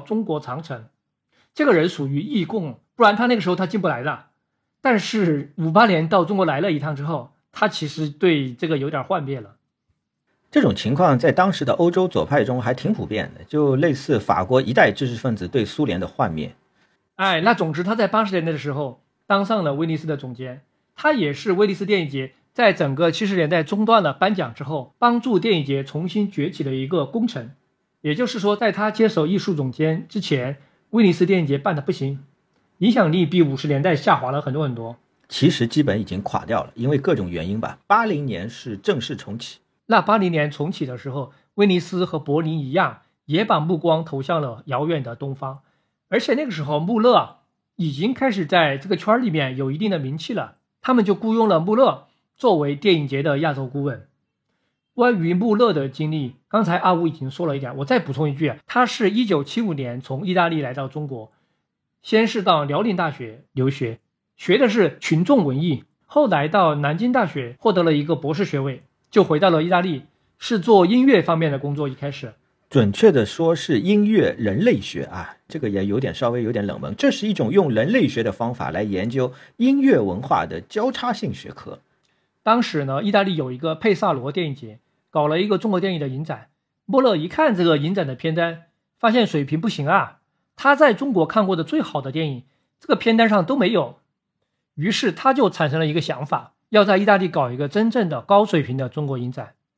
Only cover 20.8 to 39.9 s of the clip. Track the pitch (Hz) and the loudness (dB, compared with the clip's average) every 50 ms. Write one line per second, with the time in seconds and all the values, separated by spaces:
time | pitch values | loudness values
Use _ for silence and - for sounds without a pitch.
20.8 | _ _ _ - - 302 302 247 170 147 139 - - 220 180 180 214 202 196 - | _ _ _ -2 0 2 2 2 0 -2 -2 -2 -2 -2 2 2 2 2 0 -2
21.8 | 202 180 208 190 165 139 131 135 131 131 - _ _ _ _ - 240 208 175 - | -2 0 0 0 0 -2 -4 -6 -6 -8 -10 _ _ _ _ 2 4 4 4 2
22.8 | 170 139 135 139 170 165 160 - 220 196 196 180 160 147 180 170 156 - 202 202 | 0 -2 0 2 0 0 0 0 -2 -2 0 0 0 2 0 0 0 -2 -2 -2
23.8 | 214 214 226 220 180 147 135 - 185 196 214 180 151 120 117 - 143 139 160 143 | 2 2 4 4 2 0 0 0 0 0 0 -2 -4 -6 -8 -10 -10 -8 -6 -8
24.8 | 123 - _ _ 240 240 240 240 - 262 220 180 - 226 202 160 139 135 139 135 | -8 -10 _ _ 2 2 2 0 0 0 0 0 2 2 0 0 0 -2 -4 -4
25.8 | 135 - - 147 170 185 - 214 208 202 - - 143 175 - - 147 135 131 131 | -4 -6 -6 -6 -6 -4 -2 -2 -2 -2 -2 -4 -4 -4 -4 -6 -6 -6 -4 -6
26.8 | 135 139 185 170 139 139 - 233 220 226 - 139 113 120 143 _ _ _ _ _ | -4 -2 -2 -2 -2 -2 -2 -2 -2 -2 -4 -8 -12 -12 -16 _ _ _ _ _
27.8 | _ _ _ _ - 147 151 180 247 220 - 220 175 202 208 208 233 214 180 196 | _ _ _ _ -4 -4 -2 -2 -2 -2 -2 -2 0 0 0 2 0 0 0 0
28.8 | 208 214 208 - 220 214 - 175 151 160 196 185 - - 180 147 135 127 123 - | -2 -2 2 2 2 2 4 2 0 2 0 0 0 -2 -2 -2 -4 -4 -2 0
29.8 | 156 160 160 170 - - - 214 - - 151 131 123 131 143 - _ _ _ _ | 0 0 0 -2 -4 -6 -8 -8 -2 -2 -2 -2 -2 -4 -8 -10 _ _ _ _
30.8 | _ _ - 226 220 185 165 - 185 175 196 180 165 135 139 139 - 208 170 143 | _ _ 2 4 4 4 4 4 2 2 4 2 2 0 -2 -2 0 -2 -2 -2
31.8 | 135 - 180 - 139 135 139 135 - - _ _ _ _ _ _ _ _ _ _ | -2 -4 -4 -4 -4 -6 -6 -8 -12 -18 _ _ _ _ _ _ _ _ _ _
32.8 | 175 226 214 262 196 156 160 185 175 147 180 180 165 143 135 135 - 151 143 135 | 2 4 4 4 4 4 4 2 2 2 4 4 4 2 2 -2 -2 -2 0 0
33.8 | 147 185 165 143 - 214 175 - 127 127 139 151 - 135 127 151 156 135 120 117 | 2 2 0 2 2 2 2 2 0 -2 -4 -4 -4 -4 -4 -2 -4 -4 -4 -6
34.8 | 113 113 120 - _ _ _ _ _ _ - - 131 - - - 120 113 - 151 | -10 -12 -14 -16 _ _ _ _ _ _ -2 2 2 2 4 2 -2 0 0 0
35.8 | 147 113 98 110 104 - 90 95 98 - - 95 - - 123 92 - - - 117 | 0 2 0 -2 -4 -6 -6 -8 -6 -6 -6 -6 -4 -4 -4 -4 -4 -6 -8 -6
36.8 | 117 135 151 135 139 190 160 - 95 87 87 82 82 90 101 113 117 - - - | -2 -2 0 0 0 0 0 0 -2 -4 -6 -6 -6 -4 -4 -4 -6 -8 -10 -12
37.8 | _ - 196 220 233 220 180 147 147 131 101 82 95 117 - - - 131 107 98 | _ 0 2 2 2 0 -2 -4 -4 -6 -6 -6 -8 -10 -12 -14 -12 -12 -12 -4
38.8 | - - 196 131 110 - 139 98 - - 101 113 - - - - _ _ _ _ | -4 -2 -2 -2 -4 -8 -10 -12 -12 -12 -12 -12 -12 -16 -18 -20 _ _ _ _
39.8 | _ - | _ 0